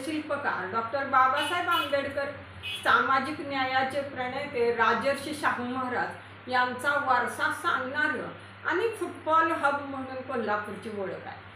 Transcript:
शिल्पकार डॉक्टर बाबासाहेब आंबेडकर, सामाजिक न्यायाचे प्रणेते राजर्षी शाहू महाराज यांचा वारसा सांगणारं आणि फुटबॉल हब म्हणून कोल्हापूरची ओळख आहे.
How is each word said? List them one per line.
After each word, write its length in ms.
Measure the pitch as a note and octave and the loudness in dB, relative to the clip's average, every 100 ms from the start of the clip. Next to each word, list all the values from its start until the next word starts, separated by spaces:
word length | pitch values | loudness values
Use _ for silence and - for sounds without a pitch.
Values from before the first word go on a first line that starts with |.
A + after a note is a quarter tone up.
शिल्पकार 680 | D#4+ D4+ D4+ C#4+ B3 - F#3 | -2 -4 -4 -2 -2 -2 -2
डॉक्टर 320 | A3+ - C#4+ | -4 -2 -2
बाबासाहेब 640 | C4+ C4 C4 D4 D4+ F4 F4 | 2 4 6 4 0 0 2
आंबेडकर, 560 | E4+ C#4+ C#4 C#4 C#4+ C#4 - - - - - | 0 2 0 0 -2 -4 -6 -14 -12 -10 -2
सामाजिक 560 | - A#3+ B3 C4+ C4 D4+ | 4 4 6 2 2 -4
न्यायाचे 600 | C#4 C#4 C4 C4 C4 C#4 | -4 -2 2 2 2 0
प्रणेते 720 | C4+ - B3 C4+ C#4+ B3 A#3 | -4 -4 -4 -4 -4 2 2
राजर्षी 640 | A#3 A3+ A3+ C4+ C4+ D#4 | 4 4 4 2 0 -2
शाहू 300 | D4+ C#4+ A3+ | -2 0 0
महाराज 440 | B3 C4 B3+ A#3 E3 - - - - | -2 -4 -2 -2 -2 -6 -14 -16 0
यांचा 400 | B3+ B3 B3 D4 C#4+ C#4 | 2 2 0 0 2 4
वारसा 460 | - A3+ - D4+ | 4 4 0 -2
सांगणारं 760 | D4+ E4+ B3+ B3+ D4 D4+ B3 E3+ E3 - - - | 0 0 0 0 0 0 0 -6 -10 -14 -8 -2
आणि 200 | E4+ A4+ | 2 0
फुटबॉल 640 | A4+ F4 - - D#4+ E4 | 0 -6 -4 2 4 4
हब 400 | D#4+ C#4+ C#4+ C#4 | 4 2 2 -2
म्हणून 240 | C4+ C4 | -6 -6
कोल्हापूरची 840 | B3+ - B3+ G#3 G#3 G#3+ G3+ A3+ G3+ | -8 -4 -2 0 -2 -2 -8 -8 -6
ओळख 260 | F#3+ - - | -6 -6 -10
आहे. 200 | - - | -14 -16